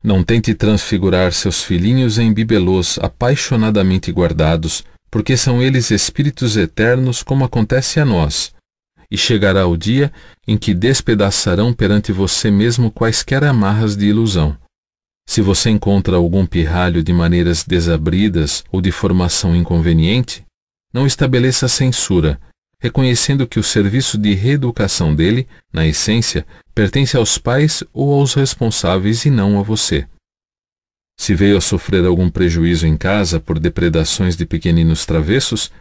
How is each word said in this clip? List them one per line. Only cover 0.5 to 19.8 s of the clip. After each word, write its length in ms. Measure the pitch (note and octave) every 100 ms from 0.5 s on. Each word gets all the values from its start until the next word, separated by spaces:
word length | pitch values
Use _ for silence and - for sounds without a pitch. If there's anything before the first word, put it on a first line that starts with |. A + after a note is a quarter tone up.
transfigurar 800 | G#2+ G#2+ G#2 - G2+ F#2+ F2+ F#2
seus 280 | - G2+ E2+
filhinhos 560 | - F2+ G2 B2+ B2 G#2+
em 140 | A2+
bibelôs 680 | G#2+ A2 G#2+ F2+ F#2+ F2 -
apaixonadamente 1120 | - - B2 C#3+ - A#2+ A2 G#2 F#2+ F#2+ -
guardados, 720 | F2 E2+ D#2 D#2 E2 D#2 - - - _
porque 260 | A2+ - B2+
são 240 | - B2
eles 300 | C3 C3 A2+
espíritos 680 | - - - C#3+ - A#2 G#2+
eternos 680 | F2 - B2 B2+ B2+ A#2+
como 220 | - C3+
acontece 560 | B2+ A#2+ A2 B2+ B2+ -
a 60 | C#3+
nós, 480 | F#2 D2+ - - - _ _ _ _ _
e 80 | G2+
chegará 480 | - A2 G2 F#2+ F2+
o 100 | E2+
dia 340 | F#2+ B2+ C#3+ - - - -
em 100 | G#2+
que 160 | -
despedaçarão 1000 | F2+ A2+ C3 - A2 G2 - - G2+ A2+
perante 360 | A#2+ G2+ G#2 G#2
você 400 | F#2+ G2 - A2
mesmo 400 | G2+ A2+ A#2+ A#2
quaisquer 540 | - A2+ A2 - C3+
amarras 500 | D3 B2 G2 G#2 A2
de 120 | G2+ G2+
ilusão. 500 | G#2+ A2 F#2 D2+ C#2+ _ _ _ _ _ _ -
Se 120 | -
você 260 | G2 F#2+ A#2
encontra 480 | G#2+ G#2 G2+ F#2+ F2+
algum 300 | E2+ F#2+ F#2
pirralho 560 | F2 D#2 F2 F2+ E2+
de 100 | D#2+
maneiras 500 | F2 E2+ F2 F2 E2
desabridas 1000 | - F2 E2+ D#2+ D#2+ F2+ G#2 E2+ D2+ - -
ou 80 | F#2+
de 100 | F#2
formação 640 | - F#2+ F2+ F2 - F#2
inconveniente, 880 | E2+ E2+ E2+